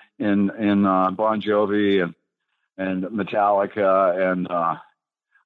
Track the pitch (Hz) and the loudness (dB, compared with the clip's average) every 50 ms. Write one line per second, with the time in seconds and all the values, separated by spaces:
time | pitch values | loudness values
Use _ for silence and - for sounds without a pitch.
0 | - _ _ - 120 107 101 101 101 98 - - 110 101 101 101 101 98 95 92 | -14 _ _ -6 -2 0 2 2 0 0 -2 -2 0 0 2 2 2 2 2 2
1 | 92 92 92 92 107 110 110 107 95 104 104 104 107 98 101 104 104 101 98 98 | 0 0 0 0 0 0 0 -2 -2 0 0 0 0 0 0 0 2 2 2 2
2 | 90 85 85 - _ _ _ _ _ _ _ _ _ _ _ - 95 95 95 92 | 0 -2 -6 -10 _ _ _ _ _ _ _ _ _ _ _ -8 -6 -4 -4 -4
3 | 92 90 113 107 98 87 - 107 101 101 104 98 101 98 - 110 101 95 95 95 | -6 -6 -6 -6 -6 -4 -2 0 2 2 2 2 0 -2 -2 0 2 2 4 4
4 | 98 92 87 92 95 92 92 90 87 - 87 87 82 82 80 78 - - _ _ | 2 2 2 0 0 0 0 -2 -4 -4 -4 -2 -2 -2 -4 -6 -10 -18 _ _
5 | _ _ _ _ _ _ _ _ _ | _ _ _ _ _ _ _ _ _